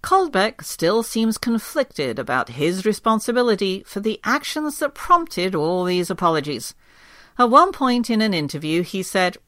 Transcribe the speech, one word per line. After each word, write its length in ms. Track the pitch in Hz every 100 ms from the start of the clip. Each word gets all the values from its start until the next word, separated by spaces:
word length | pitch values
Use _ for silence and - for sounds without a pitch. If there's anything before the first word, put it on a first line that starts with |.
Coldbeck 600 | - 381 359 196 208 -
still 420 | - - 165 220
seems 340 | 226 226 226 220
conflicted 800 | - 226 - 311 269 - 135 117
about 300 | 120 127 -
his 360 | 120 151 185
responsibility 1000 | 208 208 - 220 - 240 247 202 196 190 -
for 140 | -
the 180 | 214 220
actions 560 | - 269 - 302 302 285
that 140 | 294
prompted 600 | - - 349 330 - 185
all 300 | 185 156 180
these 260 | 180 180 175
apologies. 640 | 180 175 160 143 127 - - _ - - - - -
At 100 | 247
one 220 | 262 359
point 400 | 359 262 240 240
in 100 | 226
an 140 | 220
interview, 480 | 180 147 147 156 165
he 220 | 175 190
said 320 | 180 196 180 -